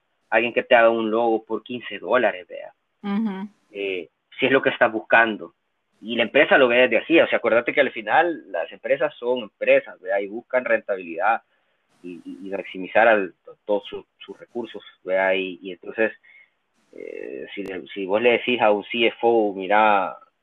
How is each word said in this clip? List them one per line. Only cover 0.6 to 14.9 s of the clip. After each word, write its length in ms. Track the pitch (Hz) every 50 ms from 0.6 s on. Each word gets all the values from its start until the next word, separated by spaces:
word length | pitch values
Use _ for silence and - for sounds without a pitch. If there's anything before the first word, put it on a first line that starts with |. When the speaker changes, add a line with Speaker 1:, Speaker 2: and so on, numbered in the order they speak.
| -
Speaker 1:
te 120 | - 127
haga 140 | 120 117 113
un 200 | 117 113 113 110
logo 340 | 107 117 120 117 113 110 -
por 180 | - 113 107 -
quince 360 | - 123 120 107 - 104 95
dólares, 480 | 92 87 110 123 117 101 92 90 90 -
¿verdad? 260 | - - 87 - - _ _ _ _ _ -
Speaker 2:
Ujú. 440 | 202 202 208 226 214 190 190 196 208 - _ _ _
Speaker 1:
Eh, 380 | - 101 101 98 95 90 82 - _ _ _ _ - -
si 80 | - 123
es 40 |
lo 100 | 131 135
que 80 | 131 139
estás 220 | - - 123 117
buscando. 600 | 110 110 - - - 117 117 110 107 90 87 85 - _ _ _ _ _ _ _ _ _ -
Y 120 | 107 120
la 80 | 117 117
empresa 340 | 110 - 135 156 - 202 156
lo 100 | 135 120
ve 200 | 117 123 127 123
desde 100 | 113 107
así, 220 | - - 160 165
o 80 | 123 -
sea, 100 | - 107
acuérdate 360 | - 113 110 117 117 - 131
que 80 | 143
al 100 | 139 120
final 600 | - 120 107 104 117 143 165 175 160 120 - 95
las 200 | 95 85 80 -
empresas 420 | 101 98 - 113 131 139 127 - - -
son 220 | 120 120 127 127 110
empresas, 580 | 101 - _ 107 117 135 139 - 110 92 90
¿verdad? 160 | 90 92 98 101
Y 80 | 104
buscan 400 | 98 104 117 - _ - 127 123
rentabilidad 800 | 113 113 110 - - 104 92 92 85 82 78 90 107 117 - - _ _ _ _ _ _ _ _ _ _ _
y, 120 | - 90 87 82 82
y, 220 | 92 90 87 95 95
y 20 |
maximizar 580 | 95 98 90 - - 95 92 90 - 104 110 117
al, 280 | 110 104 95 87 - _ _
to-, 100 | - - - _
todos 200 | - 104 101 -
su-, 220 | - 101 98 95 _ _ _
sus 180 | - - 98 -
recursos, 440 | - - - 120 117 110 - 101 - -